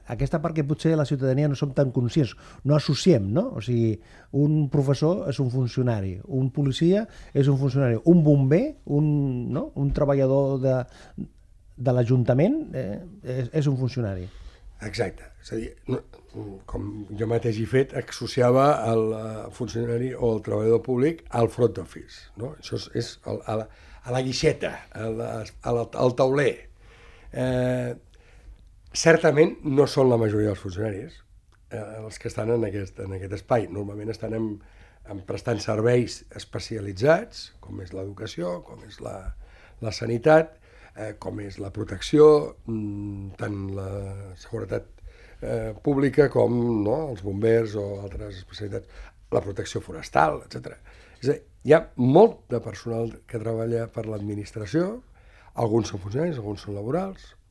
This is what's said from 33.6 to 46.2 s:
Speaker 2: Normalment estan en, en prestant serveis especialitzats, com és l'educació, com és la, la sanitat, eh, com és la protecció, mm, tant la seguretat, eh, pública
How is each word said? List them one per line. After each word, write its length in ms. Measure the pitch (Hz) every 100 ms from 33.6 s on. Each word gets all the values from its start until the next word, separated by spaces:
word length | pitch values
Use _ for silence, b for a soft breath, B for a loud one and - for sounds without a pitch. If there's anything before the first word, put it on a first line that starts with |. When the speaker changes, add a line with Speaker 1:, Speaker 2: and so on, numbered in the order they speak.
| 98
Speaker 2:
Normalment 400 | 95 101 104 104
estan 240 | 110 110 110
en, 120 | 110 104 b b b b -
en 160 | 101
prestant 360 | - 101 - 110
serveis 640 | - 107 113 123 117 - - -
especialitzats, 1120 | - 110 - 110 101 95 131 170 240 - - -
com 200 | 98 101
és 120 | 92 95
l'educació, 640 | 98 98 104 - 87 87
com 200 | - -
és 160 | 107 -
la, 180 | 110 98 95 - b b b b
la 120 | 110
sanitat, 640 | - 113 117 151 156 165 - b b b -
eh, 160 | 107 104
com 220 | - 101
és 180 | 101 -
la 120 | 98
protecció, 840 | 104 107 95 - 151 151 147 - - -
mm, 720 | 113 104 101 104 101 98 -
tant 220 | 110 101 98
la 160 | 98 95 101 98 98 98 92
seguretat, 520 | - 113 98 110 - - - b b b
eh, 320 | 117 120 110 104
pública 460 | 143 139 139 120